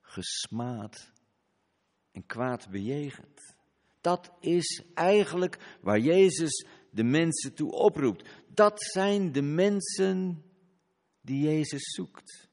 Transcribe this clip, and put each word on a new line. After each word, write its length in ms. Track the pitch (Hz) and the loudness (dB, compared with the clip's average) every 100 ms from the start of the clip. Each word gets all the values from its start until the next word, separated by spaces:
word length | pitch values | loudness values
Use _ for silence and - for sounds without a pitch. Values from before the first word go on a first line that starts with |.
gesmaad 1120 | _ - 90 - - 107 123 120 104 - - _ _ _ _ _ _ _ _ _ _ | _ -12 -10 -10 -10 -8 -8 -10 -14 -18 -20 _ _ _ _ _ _ _ _ _ _
en 160 | - - | -20 -14
kwaad 440 | 113 127 123 - | -6 -6 -6 -8
bejegend. 840 | 98 104 143 147 - - _ - _ _ _ _ _ | -8 -6 -6 -8 -14 -20 _ -20 _ _ _ _ _
Dat 320 | 175 175 - _ | -2 -2 -4 _
is 420 | - 175 160 - - | 0 0 0 -8 -10
eigenlijk 840 | - 175 208 196 170 180 - - - | 0 4 4 4 0 -4 -4 -18 -10
waar 180 | - 107 | 0 2
Jezus 680 | 127 180 190 156 160 - - - _ | 4 6 6 4 -4 -4 -12 -20 _
de 120 | - | -2
mensen 520 | 117 147 165 - 139 | 2 2 2 -2 -8
toe 180 | - 156 | -6 -6
oproept. 560 | - - 156 135 95 - - _ | 4 2 4 -2 -2 -12 -20 _
Dat 340 | - 208 208 | 4 4 4
zijn 500 | - 185 196 202 185 | -8 -2 0 0 0
de 100 | 135 | -2
mensen 1000 | 143 156 196 202 190 - 190 185 185 165 - _ _ _ _ _ _ _ | -2 2 2 0 -4 -2 0 0 -4 -6 -14 _ _ _ _ _ _ _
die 220 | - 135 | -8 -2
Jezus 500 | 151 156 147 143 - | 0 0 -2 -6 -10
zoekt. 540 | - 180 - - - _ | -10 -10 -12 -20 -20 _